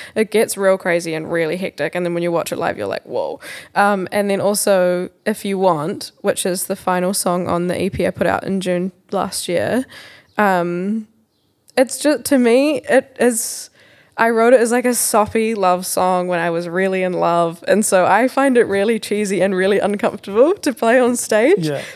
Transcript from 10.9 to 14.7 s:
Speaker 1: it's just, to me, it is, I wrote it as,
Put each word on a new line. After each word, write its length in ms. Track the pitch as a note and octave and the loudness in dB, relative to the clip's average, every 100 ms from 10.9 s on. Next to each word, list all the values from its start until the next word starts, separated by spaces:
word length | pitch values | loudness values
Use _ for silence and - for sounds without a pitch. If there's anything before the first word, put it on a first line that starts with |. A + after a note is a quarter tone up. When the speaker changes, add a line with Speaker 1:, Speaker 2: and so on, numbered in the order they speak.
| A3 G#3+ _ _ _ _ _ _ - | -4 -8 _ _ _ _ _ _ 0
Speaker 1:
it's 220 | B3 - | 0 2
just, 240 | D4 C4+ - | 0 0 2
to 120 | C#4 | 2
me, 400 | A#3+ B3 C#4+ D4+ - | 4 4 2 -2 2
it 280 | B3+ C4 - | 0 0 0
is, 520 | A#3+ A3+ - - - _ _ _ _ - | 0 0 -6 -10 -14 _ _ _ _ 0
I 140 | A3+ | 2
wrote 240 | A3+ A#3 | 4 6
it 60 | B3 | 6
as, 120 | A3+ | 4